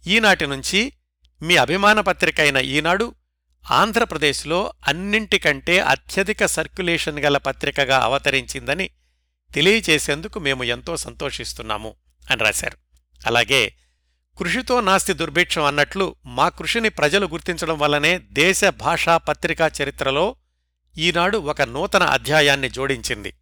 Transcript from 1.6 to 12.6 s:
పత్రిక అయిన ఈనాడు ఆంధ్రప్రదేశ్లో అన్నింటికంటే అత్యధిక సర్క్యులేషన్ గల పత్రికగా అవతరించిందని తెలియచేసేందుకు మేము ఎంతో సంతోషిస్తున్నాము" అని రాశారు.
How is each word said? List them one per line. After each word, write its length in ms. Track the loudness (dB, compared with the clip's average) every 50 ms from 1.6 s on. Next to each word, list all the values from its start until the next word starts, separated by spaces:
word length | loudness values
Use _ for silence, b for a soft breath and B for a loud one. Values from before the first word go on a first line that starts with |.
| 4 4 2 2 4 4 4 4
పత్రిక 400 | 2 0 0 0 0 0 2 2
అయిన 160 | 2 2 2
ఈనాడు 580 | 2 -2 0 -2 0 2 2 0 0 0 -4 -6 _ _ _ _ _ _ _ _ _ _ 0
ఆంధ్రప్రదేశ్లో 1000 | 4 4 4 4 2 0 0 0 -2 0 0 0 0 0 -4 -2 -2 -2 -2 -4 -8 _ -4
అన్నింటికంటే 920 | -4 -4 -4 -4 -2 -2 -2 0 0 -2 0 0 0 -2 0 -2 0 0 2
అత్యధిక 680 | 4 2 0 0 _ -6 -4 -4 -2 -2 0 -2 0
సర్క్యులేషన్ 760 | -2 0 -2 -6 -6 _ -6 -4 -2 -2 -2 -4 -6 -6 -2
గల 180 | 0 2 0
పత్రికగా 600 | 2 _ -2 -6 -4 -6 -6 -2 -2 0 2 2
అవతరించిందని 920 | 2 2 2 0 0 0 0 -2 -2 -4 -6 -12 -10 -6 -6 -4 -4 -6 -10 _ _ _ _ _ _ _ _ _ _ _ _ -2
తెలియచేసేందుకు 840 | 2 2 4 4 2 2 2 0 0 0 -2 -4 -4 -6 -12 -12 -6
మేము 240 | -4 -4 -2 -2 -2
ఎంతో 340 | -4 -4 -4 -6 -8 -8
సంతోషిస్తున్నాము" 1000 | -8 -8 -12 -10 -8 -8 -8 -8 -8 -10 -12 -12 -12 -8 -8 -8 -8 -8 -12 -16 _ _ _ _ _ _ -4
అని 120 | -2 2 2
రాశారు. 340 | 0 0 0